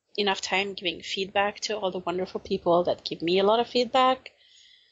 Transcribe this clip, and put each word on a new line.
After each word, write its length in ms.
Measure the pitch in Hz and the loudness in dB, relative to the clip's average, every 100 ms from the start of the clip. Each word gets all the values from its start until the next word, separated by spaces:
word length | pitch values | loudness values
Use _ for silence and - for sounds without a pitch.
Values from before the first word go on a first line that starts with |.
| _ - | _ -2
enough 240 | 202 190 | 0 0
time 340 | - 190 196 | 0 -2 -2
giving 280 | 190 180 - | -4 -6 -6
feedback 580 | - - 190 202 202 208 | -6 -6 -2 0 0 -2
to 160 | - 214 | -6 -4
all 140 | 196 | -4
the 60 | 185 | -4
wonderful 400 | 180 180 185 - | -4 -4 -4 -8
people 420 | - 190 175 170 | -4 -2 2 4
that 200 | 175 - | 4 -2
give 180 | - 170 | -6 -6
me 160 | 165 185 | 0 2
a 60 | |
lot 160 | 196 226 | 4 2
of 80 | 233 | 2
feedback. 640 | 247 240 262 254 262 - _ _ - - _ _ | 0 2 4 4 2 -4 _ _ -20 -20 _ _